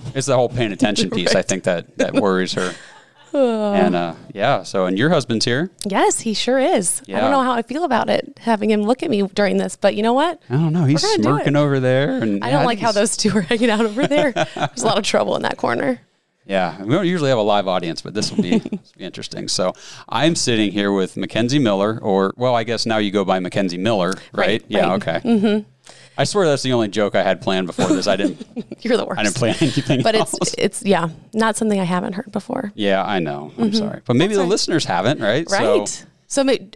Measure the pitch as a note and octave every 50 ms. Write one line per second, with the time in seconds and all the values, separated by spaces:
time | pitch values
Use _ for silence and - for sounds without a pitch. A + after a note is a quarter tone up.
0 | - - - C3+ B2+ C#3 B2+ B2+ B2 A2+ - A#2+ A#2+ G#2+ F#2+ - - G#2+ G2+ -
1 | D3+ F#2+ - - F2 - - F#2+ F2+ - - - - F#2 F2+ E2+ - - - -
2 | - - - C4+ A3+ G2 F#2+ F#2 F#2 F2 - - F#2 F2+ F3 - - - - -
3 | - _ _ _ - - - C#4+ C4+ A#3+ A3+ A3 G#3+ G#3 G3+ F#3+ F#3 F3+ F2+ E2+
4 | E2+ E2+ E2 - - - - G2 G#2 C3 C#3 G2+ E2+ - - G2 F#2 F#2 F#2+ G2
5 | B2+ D#3+ F3+ D3+ A#2+ - A#2 G#2+ - A#2+ A#2+ C3 E3 F#3+ - - - G#3 G3 A#3+
6 | F4 G#4+ - - - A3+ G#3 - - A#3+ B3+ C4+ B3+ E4 F#4+ A#3+ F3+ - - -
7 | - - G3 G3+ A3 B3 C#4 C4+ B3+ B3+ A#3+ A#3 A#3 - B3 D4+ F4+ D4+ A#3 G#3+
8 | A3+ A3 - - - - C#4 - - A#3 A3+ G3 G#3 G#3+ G#3+ G#3 G#3 G#3 B3+ -
9 | F4+ E4+ A#3 G3+ G3+ F#3+ - - G#3 F#3 F#3+ F#3+ F#3+ F#3+ - - - G3+ A3 G#3
10 | G#3 A3+ A#3+ C4 D4+ F4 E4 - _ - A#2+ C#3+ E3 D#3+ D#3 F3 D#3 C3 D3 D#3
11 | - G#4 A4 - - - - - - C#3+ C#3+ D3 D3 C#3+ C#3 C3+ B2+ B2+ B2+ C3
12 | C#3 C#3 C3 - A#2+ - G2+ G2+ - - - D3 C#3+ A#3+ A#3 G3+ G#3+ A#3 G#3 G3+
13 | G#3 - - - - G#3+ - A3 F3 - B3 A3 A#3+ A#3 G#3 G#3+ A#3 G#3+ G#3 A#3+
14 | D4 - C#4+ D4 D4+ C#4 G#3 D#3 D#3 - - - - - - B2 A#2+ A3+ G3+ G3+
15 | G3+ - - - G#2 - - - - - - - - - - - - C#4 B3 A#3+
16 | - _ _ _ _ _ _ _ _ - G2 F#2+ F#2 E2+ D#2+ G2 G2 G#2+ C#3 F#3+
17 | G3 E3+ F3+ F3 D3 C3+ C3 A2+ G#2 G#2 G#2 G#2 F#2+ F#2+ F2+ F#2 F2 E2 D#2+ -
18 | - - F2+ G#2+ - - - - F#2 F2 - G#3+ - - - F3+ - _ _ -
19 | F#2+ - - - - - - G2+ G2+ G2+ - - F#2 F2+ - - - - - -
20 | - - - A2+ C#3+ E3 F3 - - B2+ A#2 G#2+ G#2+ G2+ F2+ G#2 G2+ G2+ G2 G2
21 | F#2 F2 - G2+ G2 F2 - A2 A#2 B2 C#3 D3+ C3+ G#2+ G2+ F#2+ G2+ G#2+ A2 A#2+
22 | - A2 F#2+ F#2+ G2 F#2+ - - B2 B2+ B2 A#2 A2+ A2+ A#2 G#2+ - A#2 A2 A2
23 | G#2+ G2+ F#2 G#2 F#2+ F#2 F#2+ F#2 F#2 F2+ - G#2+ G2 F#2 F2 F2 F#2+ A2+ A2+ G2
24 | F2 F2 F#2+ - - - - - F#2+ F#2 G#2+ A2+ - - G#2 G2+ - F2 F#2 G#2
25 | - - E2+ E2 - A#3 A#3 G#3+ G3 A3 G#3 G#3+ G#3 - _ _ _ - - -
26 | - - _ - C#3 - - G#3 F#3 D#3 C#3+ C3 - B2+ B2+ A#2 A2 G2+ F#2 G#2+
27 | G#2 G2 - G2+ F#2 G2 F#2 E2+ - F#2+ F#2+ F#2 F#2+ E2 - - - - D#4 -
28 | - - F#2+ F#2+ D4+ C#4+ - - A3+ - - B3 - - - - - A3 B3 G#3
29 | - - - F#3 G#3+ G#3 F#3 - A#2+ A2 G#2 - E3 C3 - C#3+ C3+ - D3+ B2+
30 | C3+ A3+ G#3+ A3 - - - - F#3 - - - - G3+ - - - G3 F#3+ E3
31 | E3+ E3 E3 - - - - G#3+ A3+ A3 G#3+ - A3+ A3 G#3 G3 F#3 E3+ F3+ F3+
32 | G3 - F#3 F#3+ - G3+ - G#3 - - - - - G#3 - - - G2+ G2 F#3+
33 | F#3 - G#3+ F#2 E2 D2+ D2 D2 D2+ D2+ - - A#3 G#3 G3+ A3+ G#3 G#3+ - -
34 | - - A#2+ B2 E3+ G#3 G#3+ G3 F#3 E3+ G#3 - - - - D3+ - - F#2 F2
35 | F#2+ A#2 D#3 - - G2+ A2+ D3 E3 E3 G3 G3 A#3 A3 G3+ - G#3 - - -
36 | - - _ _ _ - - C#4+ C4+ C4 B3 - F#3+ - -